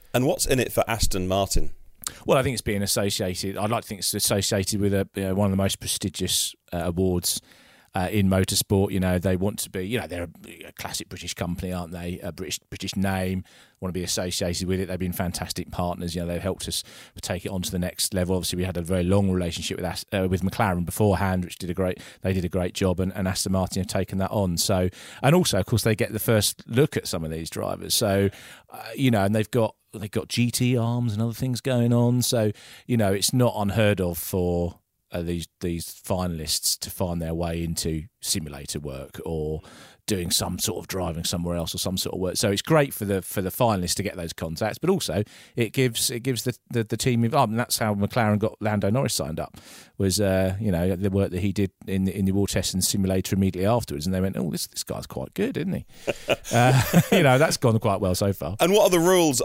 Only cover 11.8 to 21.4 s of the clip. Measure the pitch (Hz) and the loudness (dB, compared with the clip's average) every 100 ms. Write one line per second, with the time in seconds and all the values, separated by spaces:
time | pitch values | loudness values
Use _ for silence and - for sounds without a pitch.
11.8 | 85 87 87 90 92 80 85 - - - | -6 -8 -6 -6 -8 -8 -8 -8 -10 -10
12.8 | 95 98 98 95 92 92 - - - _ | -6 -2 0 0 0 -4 -6 -18 -20 _
13.8 | 92 90 85 - 92 - 90 87 92 92 | -6 -6 -4 -2 -2 -2 -2 -2 -2 -2
14.8 | 90 90 92 85 87 - 82 - 82 - | -2 -4 -4 -2 -4 -4 -6 -8 -8 -4
15.8 | 87 87 87 85 87 87 95 87 - - | -4 -4 -6 -4 -4 -4 -4 -6 -6 -8
16.8 | - - - - - 90 98 95 90 90 | -8 -18 -20 -14 -6 -6 -4 -6 -4 -2
17.8 | 87 - - 95 90 92 87 90 90 85 | -4 -4 -2 0 0 0 -2 -2 -2 -4
18.8 | 82 92 87 101 98 92 85 85 85 - | -2 0 4 4 4 2 -2 -4 -6 -6
19.8 | 87 - - 101 92 92 92 - 107 87 | -6 -6 -4 0 2 2 0 0 0 0
20.8 | 82 - 107 90 95 92 | -2 2 2 4 2 0